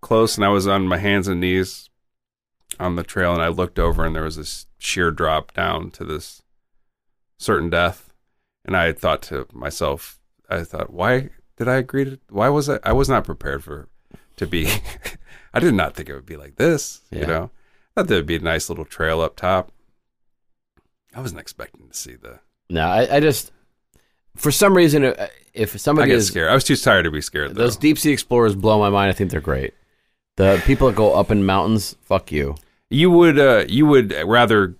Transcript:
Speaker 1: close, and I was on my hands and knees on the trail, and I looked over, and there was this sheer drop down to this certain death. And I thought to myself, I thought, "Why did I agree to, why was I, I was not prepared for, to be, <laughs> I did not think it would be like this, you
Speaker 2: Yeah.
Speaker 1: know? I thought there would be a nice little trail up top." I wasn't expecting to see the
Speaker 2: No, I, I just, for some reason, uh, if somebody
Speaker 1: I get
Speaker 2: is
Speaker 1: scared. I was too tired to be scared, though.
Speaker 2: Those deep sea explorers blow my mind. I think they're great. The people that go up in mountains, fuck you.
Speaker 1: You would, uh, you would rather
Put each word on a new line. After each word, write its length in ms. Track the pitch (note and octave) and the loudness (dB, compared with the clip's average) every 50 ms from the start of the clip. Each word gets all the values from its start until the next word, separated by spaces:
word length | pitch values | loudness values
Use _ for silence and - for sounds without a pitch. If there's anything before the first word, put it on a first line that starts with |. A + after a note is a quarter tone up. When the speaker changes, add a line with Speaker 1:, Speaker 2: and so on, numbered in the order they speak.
Speaker 1:
close, 340 | - - A#2+ A2 A2+ A2 - - | -4 0 2 2 2 2 0 0
and 80 | G2+ | 0
I 40 | G2 | 2
was 180 | G2+ G2+ F#2 G2 | 2 2 0 0
on 200 | G2 G2 F#2+ F2+ | 0 0 0 0
my 100 | F2+ F2 | -2 -2
hands 280 | G2 G2+ G2+ G2+ F2+ G2 | 0 0 0 0 0 -2
and 120 | F#2 F2 | -4 -2
knees 480 | F2 F2+ F#2 F#2 F#2 F2+ - - - _ _ _ _ _ _ _ _ _ _ _ _ _ _ _ _ _ - - | -2 0 0 0 -2 -4 -6 -16 -20 _ _ _ _ _ _ _ _ _ _ _ _ _ _ _ _ _ -12 -8
on 160 | F2+ F2+ F2 | -6 -6 -6
the 80 | F2 E2 | -6 -8
trail, 300 | - - G2 F2+ F2 F2 | -8 -6 -4 -2 -2 0
and 80 | E2+ | 0
I 60 | E2 E2 | -2 -2
looked 320 | E2 E2+ F2+ E2+ _ - | -2 -4 -6 -6 _ -2
over, 260 | E2+ E2+ E2 D#2+ E2 | -2 0 0 0 0
and 100 | D#2+ D#2+ | -2 -2
there 80 | D#2+ D#2 | -4 -6
was 120 | D#2+ D#2 | -8 -8
this 320 | D#2+ D2+ - - - - - _ _ | -10 -12 -14 -14 -14 -16 -20 _ _
sheer 320 | - - - F#2+ F2+ E2+ | -8 -8 -4 -2 -2 -2
drop 440 | D#2+ D#2 E2+ D#2 D#2+ D#2 D2+ - _ | -2 -2 -2 -2 -2 -2 -4 -6 _
down 360 | - F2+ F2 E2+ D#2+ D#2+ - | -6 -4 -4 -4 -6 -8 -10
to 120 | - - - | -14 -16 -12
this 360 | D#2+ D#2 D2+ - - - _ _ _ _ _ _ _ _ _ _ _ _ _ _ _ _ _ _ _ _ _ | -10 -10 -12 -12 -16 -20 _ _ _ _ _ _ _ _ _ _ _ _ _ _ _ _ _ _ _ _ _
certain 320 | - - G#2+ E2 D#2+ E2+ | -4 -2 -2 -2 0 -2
death. 440 | E2 E2+ F2 E2+ E2+ - _ _ _ _ _ _ _ _ _ _ _ _ _ | 0 0 0 0 -2 -6 _ _ _ _ _ _ _ _ _ _ _ _ _
And 100 | - F#2 F2+ | -4 -2 0
I 140 | E2+ E2 D#2 | 0 0 -2
thought 280 | - - F2 D2+ C#2+ - | -2 -2 -4 -4 -4 -6
to 240 | - - C#2 C2 _ _ | -10 -10 -10 -10 _ _
myself, 640 | A#1 A#1+ C#2+ D2 - - D2 C#2 D2 - - - _ _ _ _ _ _ _ | -14 -14 -12 -8 -6 -4 -4 -4 -6 -10 -20 -20 _ _ _ _ _ _ _
I 140 | - E2+ E2+ | -8 -8 -8
thought, 280 | - - D#2+ D#2+ - | -10 -10 -12 -12 -12
"Why 380 | - E2+ F2+ A2 B2+ C3 C3+ - - - _ _ _ _ | -8 -4 -2 0 0 -2 -2 -6 -18 -20 _ _ _ _
did 100 | A#2 A#2+ | -4 -2
I 60 | B2+ C3+ | -2 -2
agree 280 | B2+ C3 - C#3 C#3 | -4 -4 -4 -4 -4
to, 140 | C3+ C3+ - _ _ | -4 -6 -16 _ _
why 200 | - G2+ G#2+ C3 | -4 -2 0 2
was 200 | C#3+ D3+ C#3 C#3+ | 2 0 0 -2
I, 100 | C#3 A2+ - | -4 -4 -2
I 80 | - A2+ | 0 0
was 140 | C3 C3+ B2+ | 0 2 2
not 140 | C3+ A2 - | 0 -2 -2
prepared 380 | - E2 - - C#2+ C#2 C#2 - | -4 -10 -10 -8 -8 -8 -8 -10
for, 240 | - D2 D2 D2 - _ _ _ _ - - _ _ _ | -12 -16 -16 -16 -20 _ _ _ _ -20 -20 _ _ _
to 100 | - G#2 | -10 -8
be, 220 | D2+ - E2 - G2+ - G#2 - - - - - - | -4 -4 -4 -2 -2 -4 -4 -6 -8 -14 -14 -14 -16
<laughs> 420 | - - - - - - - _ - | -16 -16 -20 -20 -20 -20 -20 _ -4
I 60 | - | 0
did 140 | - F3 B2+ | 2 2 2
not 220 | F#2+ E2 D2 - | 2 0 -2 -4
think 140 | - D#2+ - | -10 -14 -14
it 40 | C#2+ | -14
would 120 | C2+ C2 | -18 -16
be 120 | - D#2+ D2 | -18 -18 -18
like 200 | C#2+ C#2+ C#2 _ | -18 -20 -4 _
this, 440 | B2 E3 E3 D3 - - - - _ _ | 2 2 2 0 -4 -8 -14 -18 _ _
you 80 | - - | -8 -8
Speaker 2:
Yeah. 40 | D2+ | -4
Speaker 1:
know? 260 | D#2+ E2 D#2+ F2+ - - - _ _ _ _ _ _ _ - | -2 -2 -4 -4 -8 -14 -20 _ _ _ _ _ _ _ -4
I 40 | |
thought 60 | F#3+ - | -2 0
there 100 | A2+ F2+ | 0 -2
would 80 | D#2+ D2+ | 0 -2
be 80 | E2+ E2 | -4 -4
a 20 | |
nice 300 | - E2 E2 D#2+ - - | -2 -2 -4 -4 -4 -6
little 160 | E2+ D#2+ D#2+ | -10 -10 -10
trail 340 | - - - D#2+ D#2+ D#2+ E2 | -14 -8 -4 -2 -2 0 -2
up 160 | E2 D#2 - | -2 -4 -6
top." 360 | - - F2+ F#2+ F#2 F2+ - _ _ _ _ _ _ _ _ _ _ _ _ _ _ _ _ _ _ _ _ _ _ _ _ _ _ _ _ _ | -6 -2 0 0 0 -2 -4 _ _ _ _ _ _ _ _ _ _ _ _ _ _ _ _ _ _ _ _ _ _ _ _ _ _ _ _ _
I 60 | A#2 | -14
wasn't 200 | C3 A#2+ E2+ D#2+ | -12 -12 -14 -14
expecting 460 | - - - _ - - _ _ _ C2 | -18 -20 -20 _ -20 -20 _ _ _ _
to 40 | _ - | _ -16
see 160 | - B1+ B1 | -16 -16 -18
the 240 | A#1+ _ A#1 A#1+ A#1+ _ _ _ _ _ _ | -20 _ -20 -20 -20 _ _ _ _ _ _
Speaker 2:
No, 120 | F2+ E2 D#2 E2+ | -4 -2 -2 0
I, 280 | F2+ G#2+ B2 - - | 2 0 0 2 2
I 40 | C#3+ | 2
just, 320 | D3 D#3 C#3 - - - _ _ _ _ _ _ _ _ _ _ _ _ _ _ _ _ _ | 2 2 0 0 -6 -12 _ _ _ _ _ _ _ _ _ _ _ _ _ _ _ _ _
for 160 | - - D3+ | -4 -2 -2
some 260 | C#3 - G#3 G3+ F#3+ F3+ | 2 4 4 4 6 6
reason, 260 | F3 D#3 C#3+ D3+ C#3 | 6 6 4 4 2
uh, 220 | C3 - - G2 - - - _ _ _ | 2 0 -4 -10 -14 -14 -20 _ _ _
if 220 | - A2 G2+ - G#2 | -6 -6 -6 -6 -6
somebody 300 | - D3 D3 D#3 C#3 C#3 | -2 0 2 2 4 4
Speaker 1:
I 20 | C3 | 4
get 40 | A#2 | 2
Speaker 2:
is 80 | G#2+ F#2 | 2 0
Speaker 1:
scared. 220 | - F2+ D#2+ D#2+ | -2 -2 0 2
I 40 | A2+ | 2
was 100 | C3+ - | 2 2
too 120 | - C#3+ C3 | 2 0 0
tired 260 | - - G#2+ F#2+ E2+ | 4 4 4 4 4
to 80 | E2 | 0
be 80 | D2+ D2+ | -2 -6
scared, 360 | D2 - _ D2+ D2 C#2 - | -8 -8 _ -6 -6 -6 -4
though. 80 | - A#2 | -2 -2
Speaker 2:
Those 120 | B2 A2+ | -2 -2
deep 220 | G2 - D3+ D#3 D3 | 0 2 2 2 2
sea 140 | - D3+ C#3+ | 2 0 0
explorers 400 | B2+ - _ B2+ A#2+ A#2 A2 G2+ | 0 -2 _ 2 2 4 4 2
blow 240 | G2 F#2+ A2 G#2+ G#2+ | 2 2 2 4 4
my 100 | G#2 G2+ | 4 2
mind. 200 | G2+ G2+ G2 G2 | 2 2 2 2
I 40 | F2+ | 0
think 180 | - G2+ F2+ | 0 -2 -2
they're 100 | - D#2+ | -2 -6
great. 320 | C#2+ D#2+ C#2+ C2 C2+ - _ _ _ _ _ _ _ _ _ _ _ _ _ - | -4 -2 -4 -4 -4 -8 _ _ _ _ _ _ _ _ _ _ _ _ _ 2
The 240 | F#2+ F#2+ G2 F#2 - | 4 4 4 4 4
people 220 | - C#3 - C3+ C3 | 2 2 4 4 2
that 80 | G#2 | 2
go 200 | G2+ A2 G#2 C2+ | 4 2 4 4
up 160 | F2+ G2 - | 2 2 2
in 140 | A2 G#2 G2 | 2 0 2
mountains, 520 | F#2+ F#2+ G2 F2 F#2+ A2 G#2+ G2 - - _ _ | 2 2 0 0 2 0 0 -2 -4 -12 _ _
fuck 280 | _ G2 F#2+ - - | _ -2 -2 -2 -4
you. 240 | D2 D2 C#2+ C#2 D2 D#2 _ _ _ _ _ _ | -4 -4 -4 -4 -6 -10 _ _ _ _ _ _
Speaker 1:
You 180 | A2 C3+ E3 F3+ | 0 2 4 6
would, 260 | F3 E3+ F3 E3 D3 C#3+ | 8 8 8 8 6 6
uh, 280 | C#3+ C3+ B2 G#2+ E2 B1 | 6 6 6 4 2 2
you 180 | E2+ B2+ D3+ D3+ | 2 2 4 6
would 260 | D3 C3 A#2+ G2 D2+ D2 D#2+ | 6 6 4 4 -2 -6 -2
rather 500 | F#2 A2 B2 A#2+ A2 A2 G#2 G2 F2+ F2+ _ | 2 4 4 4 4 4 2 2 0 -4 _